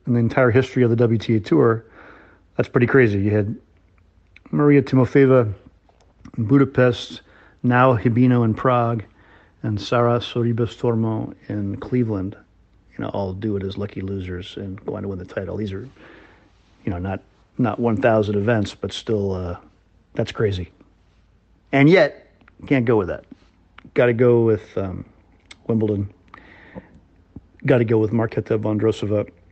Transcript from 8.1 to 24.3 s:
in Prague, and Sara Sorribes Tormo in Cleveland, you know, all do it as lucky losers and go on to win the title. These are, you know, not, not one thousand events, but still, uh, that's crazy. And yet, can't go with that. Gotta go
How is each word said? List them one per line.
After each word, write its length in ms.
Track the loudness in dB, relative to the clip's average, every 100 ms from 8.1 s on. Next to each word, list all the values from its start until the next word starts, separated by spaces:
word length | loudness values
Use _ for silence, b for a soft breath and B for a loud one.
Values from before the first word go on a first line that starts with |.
| 2 4 4
in 80 | 2
Prague, 520 | 0 0 0 0 -4 -8 b b b b b
and 180 | -6 -6
Sara 380 | -2 0 2 0
Sorribes 580 | -2 -4 -2 -2 -4 -4
Tormo 580 | -4 -2 -2 -4 -8 -12 -10
in 280 | -8 -6 -8
Cleveland, 600 | -4 -2 -2 -4 -6 -10 _ _ _ _ _
you 120 | -12
know, 40 | -10
all 220 | -8 -8
do 240 | -6 -6 -6
it 60 |
as 160 | -8 -8
lucky 220 | -10 -10
losers 540 | -10 -8 -10 -12 -14 -14
and 280 | -14 -12
go 120 | -12 -10
on 60 |
to 60 | -8
win 100 | -10
the 60 |
title. 320 | -10 -10 -8 -8
These 160 | -8
are, 160 | -8 -14 -20 B B B B B B _ _
you 60 | -8
know, 80 | -6
not, 220 | -6 -8 _ _ _ -4
not 220 | -4 -2
one 180 | -2 0
thousand 380 | 2 2 0
events, 400 | -2 0 0 -2
but 180 | -8 -12
still, 400 | -10 -6 -4 -2
uh, 240 | -4 -8 -10 -16 _ _ _ _
that's 180 | -8 -6
crazy. 380 | -2 -2 -2 -8 _ _ _ _ _ _ _ _ _ _
And 180 | 4 6
yet, 420 | 6 4 -2 -20 _ _ -12 -2
can't 180 | 0
go 120 | 2 2
with 120 | 0
that. 160 | -6 -12 -20 _ _ _ -20 -6
Gotta 180 | 0 2
go 320 | 4 4